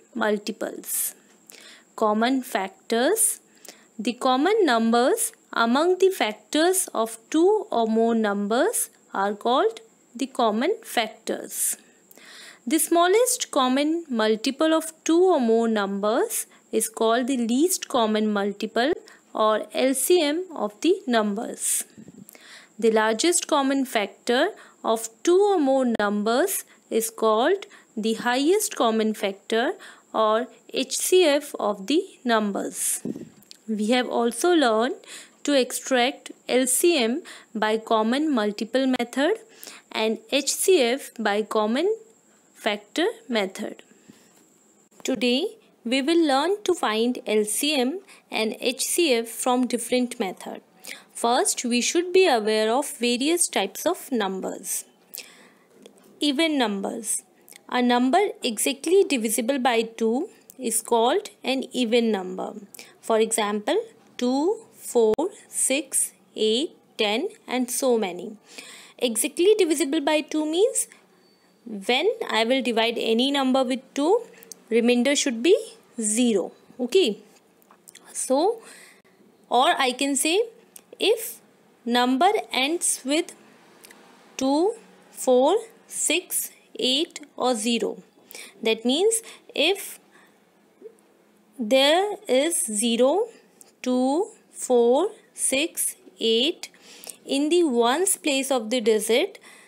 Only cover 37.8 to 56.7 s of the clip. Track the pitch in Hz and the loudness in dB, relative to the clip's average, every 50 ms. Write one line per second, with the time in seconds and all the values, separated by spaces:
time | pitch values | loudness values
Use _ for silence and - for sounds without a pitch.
37.8 | 220 - 226 220 220 226 254 285 311 311 269 220 208 208 208 - 220 - - 262 | 0 0 0 2 2 0 0 0 0 0 0 0 0 -2 -4 -6 -6 -4 -2 0
38.8 | 269 262 254 247 240 240 - 262 285 349 440 - - - - - - - - - | 0 0 0 -2 -4 -4 -2 0 0 0 0 -2 -6 -14 -20 -20 -20 -20 -20 -20
39.8 | - - - 226 220 220 220 - - - 262 285 277 - - - - 392 370 302 | -18 -10 -4 -2 -2 -2 -2 -4 -4 -2 -2 -2 0 -2 -4 0 2 4 4 4
40.8 | 240 233 262 269 - - - - 214 208 202 214 214 - - 220 214 214 233 285 | 4 2 0 -2 -6 -10 -8 -4 -2 0 0 0 -2 -2 0 0 0 0 0 0
41.8 | 349 427 440 - - - _ _ _ _ _ _ _ _ _ - - 220 208 208 | 0 0 -2 -4 -8 -16 _ _ _ _ _ _ _ _ _ -6 -4 -4 -4 -4
42.8 | - - - 302 349 - - - - - 233 214 196 190 - 208 214 - - - | -8 -8 -4 -2 -2 -2 -2 -6 -6 -4 -2 -2 -2 -2 -4 -8 -10 -10 -12 -14
43.8 | - - _ _ _ - - _ _ _ _ _ _ _ _ _ _ _ _ _ | -18 -20 _ _ _ -20 -20 _ _ _ _ _ _ _ _ _ _ _ _ _
44.8 | _ _ _ - - 254 262 202 254 240 247 269 370 466 - - _ _ _ _ | _ _ _ -8 -4 -4 -2 0 0 0 0 0 -2 -4 -8 -12 _ _ _ _
45.8 | - 233 262 269 254 320 339 339 320 285 262 269 302 359 415 415 - 370 339 - | -6 -2 -2 0 0 2 2 2 2 2 2 2 0 0 -2 -2 -2 -2 -2 0
46.8 | - 220 214 220 233 247 247 - - - 214 214 208 208 - - 294 294 311 262 | -2 -2 0 0 0 0 -2 -4 -4 -2 0 0 0 0 -2 -2 -2 0 0 0
47.8 | 247 262 339 403 - - - - _ - - 214 220 214 - - - 254 254 - | 0 -2 -4 -6 -10 -16 -20 -20 _ -8 -6 -4 -4 -4 -4 -4 -4 -4 -4 -4
48.8 | - - - 349 339 285 240 226 233 233 - - - 262 247 254 254 - 240 220 | -4 -2 0 2 2 2 2 0 -2 -4 -8 -4 -2 0 2 2 0 0 -2 -4
49.8 | - - 254 254 247 247 - - 202 180 170 - - - - - - _ _ _ | -2 -2 0 0 0 -2 -4 -6 -6 -6 -8 -12 -14 -14 -14 -14 -18 _ _ _
50.8 | - - - - - _ - - - 233 247 294 415 - - - - 233 240 240 | -18 -18 -18 -18 -20 _ -8 -2 0 2 2 2 2 0 -2 -2 -2 -2 0 0
51.8 | 220 - - 339 349 359 359 370 381 330 254 220 202 220 220 214 220 220 233 285 | 0 0 0 0 0 2 4 4 6 6 4 2 2 2 2 2 2 2 2 0
52.8 | 294 - - - 240 240 247 226 277 311 349 349 - - - 226 196 196 - - | -2 -4 -4 -2 0 0 0 0 0 0 0 0 0 0 0 -2 -2 -2 -4 -4
53.8 | - 311 370 - - - 262 220 196 190 190 190 190 185 185 - 196 - - - | -2 -2 -2 -4 -4 -4 -2 -2 -2 -2 -4 -6 -6 -8 -10 -10 -8 -8 -8 -8
54.8 | - _ _ _ _ _ - - - - - - - - _ _ _ _ _ - | -10 _ _ _ _ _ -18 -18 -18 -18 -20 -20 -20 -20 _ _ _ _ _ -20
55.8 | - - _ _ - - - - 302 294 254 294 330 320 302 269 240 208 | -20 -20 _ _ -20 -20 -10 -4 -2 -2 0 0 0 0 0 0 0 0